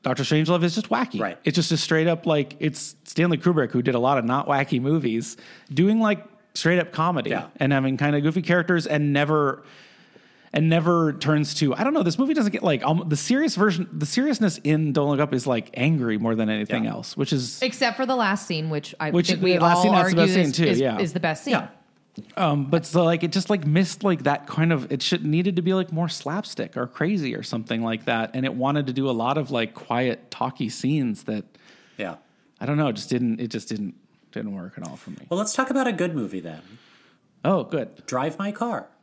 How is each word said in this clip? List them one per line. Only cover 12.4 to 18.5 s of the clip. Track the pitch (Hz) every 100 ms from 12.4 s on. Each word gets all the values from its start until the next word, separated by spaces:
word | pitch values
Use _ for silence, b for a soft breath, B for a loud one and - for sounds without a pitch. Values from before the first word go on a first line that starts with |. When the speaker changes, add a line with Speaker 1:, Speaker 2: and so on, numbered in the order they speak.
| 208
Speaker 1:
get, | 214
like, | 185 135
um, | 139 160 170
the | 147
serious | - 262 311 -
version, | 208 170 180
the | 156
seriousness | 151 - 285 247 214 -
in | 143 156 156
Don't | 139 143
Look | 139
Up | 147
is, | 131 139
like, | 117 -
angry | - 139 160 120 107
more | 113
than | 110 107
anything | 107 107 120
Speaker 2:
Yeah. | 110
Speaker 1:
else, | 107 - -
which | -
is | 139 120 -
Speaker 3:
Except | 262 - 247 220
for |
the | 262 254
last | 208 196
scene, | -